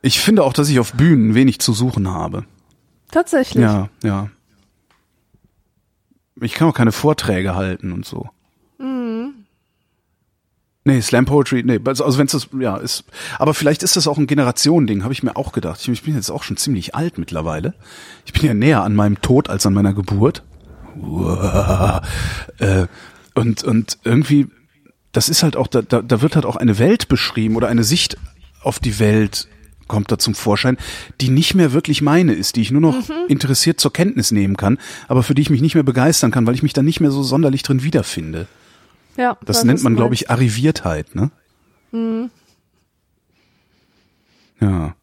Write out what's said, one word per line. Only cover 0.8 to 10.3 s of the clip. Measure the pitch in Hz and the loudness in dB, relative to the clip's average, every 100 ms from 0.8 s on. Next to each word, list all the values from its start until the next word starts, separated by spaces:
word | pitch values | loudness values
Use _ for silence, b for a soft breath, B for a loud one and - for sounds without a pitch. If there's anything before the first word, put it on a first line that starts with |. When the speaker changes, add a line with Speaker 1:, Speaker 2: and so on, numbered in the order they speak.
| 117 | 0
Speaker 1:
Bühnen | 123 156 147 110 | 2 4 6 4
wenig | 110 135 - | 4 4 2
zu | - | -2
suchen | 107 127 117 92 | 0 -2 -2 -4
habe. | 87 80 95 104 _ _ _ _ _ _ | -4 -6 -8 -12 _ _ _ _ _ _
Speaker 2:
Tatsächlich? | 311 349 294 - 135 | -2 0 0 0 2
Speaker 1:
Ja, | 113 104 98 _ | 2 2 -2 _
ja. | 110 98 104 _ _ _ _ _ _ _ _ _ _ _ _ _ _ _ _ _ _ _ _ - | -4 -4 -6 _ _ _ _ _ _ _ _ _ _ _ _ _ _ _ _ _ _ _ _ -10
Ich | 117 | -8
kann | - 160 | 0 0
auch | - | 4
keine | 117 | 2
Vorträge | - 151 151 117 92 95 92 | 2 0 0 -2 -2 -2 -2
halten | 95 90 92 | -4 -6 -8
und | 90 - | -10 -10
so. | - - _ _ _ _ _ | -12 -14 _ _ _ _ _
Speaker 2:
Mhm. | 262 262 240 220 254 262 202 _ _ _ _ _ _ _ _ | -8 -6 -6 -6 -10 -14 _ _ _ _ _ _ _ _ _